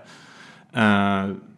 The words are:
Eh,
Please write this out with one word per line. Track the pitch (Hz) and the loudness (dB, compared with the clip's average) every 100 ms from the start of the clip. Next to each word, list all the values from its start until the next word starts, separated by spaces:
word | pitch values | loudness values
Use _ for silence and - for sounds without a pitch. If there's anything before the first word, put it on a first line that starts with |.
| - - - - - - _ | -12 -20 -20 -20 -20 -20 _
Eh, | - 107 101 101 98 98 98 - | 0 2 2 0 -2 -4 -8 -14